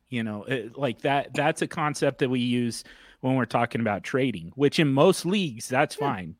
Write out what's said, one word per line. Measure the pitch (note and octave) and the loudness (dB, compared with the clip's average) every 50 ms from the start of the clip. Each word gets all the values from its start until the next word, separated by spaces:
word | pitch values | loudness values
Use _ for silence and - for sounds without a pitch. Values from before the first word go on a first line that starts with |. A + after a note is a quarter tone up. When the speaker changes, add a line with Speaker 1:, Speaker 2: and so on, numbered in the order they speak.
| _ _ | _ _
Speaker 1:
you | C3 A#2+ A2+ | -6 -6 -4
know, | A2 G#2+ G#2 G2+ | -4 -6 -8 -6
uh, | - C3+ B2+ G#2 A#2 - | -4 -4 -4 -4 -8 -6
like, | - C#3 G3+ A#3 - | -4 -4 -4 -4 -2
that, | - D3 C#3 C#3+ C3+ - B2+ | 0 0 2 2 0 -2 -2
that's | D3 C#3+ D3+ D#3+ - F3 | 0 0 0 0 0 -4
a | |
concept | D3+ - - D#3 D3+ C#3+ - D#3 C#3 C3+ - | -4 -2 -2 -2 -2 0 0 0 0 0 0
that | C#3+ B2+ | 0 0
we | C3 B2+ | 0 0
use | A#2+ B2 A#2+ B2 A#2+ A#2+ A2 - - - - - - - - _ - | 0 0 0 0 0 -2 -4 -6 -12 -16 -20 -20 -20 -20 -16 _ -2
when | C3 C3 | 0 0
we're | C3 A#2+ | 0 0
talking | - - A#2+ A#2+ A#2 - A#2+ | 0 2 0 0 0 0 -2
about | A#2 A2 G#2 F#2 - | -2 0 -2 -2 -4
trading, | - - C3 C3+ C3+ G#2+ F2+ D#2+ E2+ - | -2 0 0 0 0 -2 -4 -8 -12 -2
which | B2+ C#3+ C#3+ - - | 2 2 4 4 4
in | E3 C#3+ C3+ | 4 4 6
most | C3+ D3+ F#3+ F#3 - - | 6 6 6 6 4 0
leagues, | E3 F#3+ G#3+ F#3+ D#3 A2+ A2+ - | 0 0 0 0 -2 -4 -8 -6
that's | - B2+ B2+ - - - - | -2 2 2 2 2 0 -2
Speaker 2:
Yeah. | - C#4+ - | -2 -2 -2
Speaker 1:
fine. | F#2+ F2+ D#2+ - - | -4 -6 -10 -12 -8